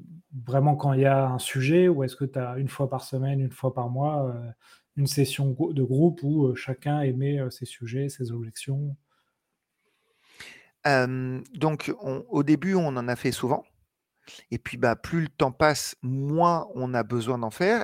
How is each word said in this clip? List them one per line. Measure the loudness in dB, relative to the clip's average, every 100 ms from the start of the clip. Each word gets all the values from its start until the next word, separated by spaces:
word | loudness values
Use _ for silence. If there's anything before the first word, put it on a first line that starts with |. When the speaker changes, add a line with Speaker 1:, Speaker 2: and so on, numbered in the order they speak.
| -16 -20 _ -14 0
Speaker 1:
vraiment | 4 4 4
quand | 2
il | 4
y | 6
a | 6 2
un | -2
sujet, | -4 0 4 6 6
ou | 4
est-ce | 0 -2
que | -4
t'as | -4 -6 -4
une | -4
fois | -2 -2
par | -4
semaine, | -4 -2 0 0
une | -2
fois | -2 -4
par | -2 -4
mois, | -2 0 0 -2
euh, | -4 -10 -14 _ _ _ -2
une | 0
session | 2 0 0 -2
gou-, | 0 -2
de | 0
groupe | 0 4 4 4
où, | 0 2 2
euh, |
chacun | 0 -6 -6 -2 0
émet, | 0 0 0 -2
euh, | -4
ses | -8 -14
sujets, | -12 -8 -4 -6
ses | -6 -6
objections ? | -6 -10 -10 -6 -4 -4 -8 _ _ _ _ _ _ _ _ _ _ _ _ _ -20 -20 -20 _ _ 2
Speaker 2:
Euh, | 2 2 -2 -4 -6 -10 -2
donc, | -2 -2 -6 -6
on, | -6 -8 -4
au | 0
début, | 2 2 2 0
on | 0 -2
en | -4
a | -2
fait | -2
souvent. | -2 -2 -2 -4 _ _ _ _ _ -20 -20 _
Et | -10
puis, | -8 0
bah, | 0 0
plus | -2 -2
le | -2
temps | 0 -2
passe, | 4 2 2 -4 -8
moins | -6 -4 -2 2 4 2 -2 -6
on | -2
a | -2
besoin | 0 -2 -2 -2
d'en | -4
faire | 0 2 2